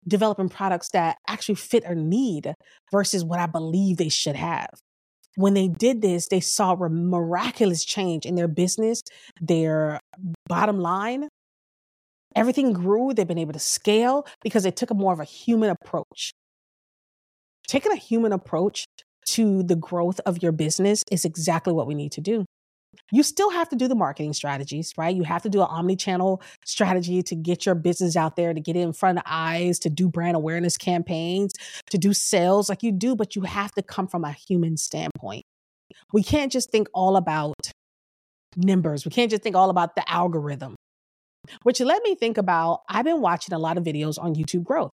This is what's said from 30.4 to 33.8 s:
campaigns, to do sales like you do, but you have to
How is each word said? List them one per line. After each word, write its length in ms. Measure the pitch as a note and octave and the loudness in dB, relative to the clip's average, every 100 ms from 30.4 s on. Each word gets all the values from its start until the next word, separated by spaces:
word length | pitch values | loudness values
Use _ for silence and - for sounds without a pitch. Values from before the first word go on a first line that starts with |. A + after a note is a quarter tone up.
| D#3 E3+ F3 - | 0 0 -2 -2
campaigns, 760 | - F3 E3 D#3+ E3+ F#3 G3+ - - - - | -2 -2 -2 -4 -2 -2 -2 -4 -12 -18 -4
to 80 | G3 | 0
do 160 | F3+ | 2
sales 540 | G3+ - G3+ F3 G3 G#3 | 2 2 2 4 4 2
like 160 | F#3+ | -2
you 80 | A#3 | -2
do, 240 | G3 A3+ B3 | 0 0 -2
but 180 | G#3 | -2
you 100 | - | -4
have 280 | F#3 G3+ G3+ | -6 -4 -4
to 80 | - | -6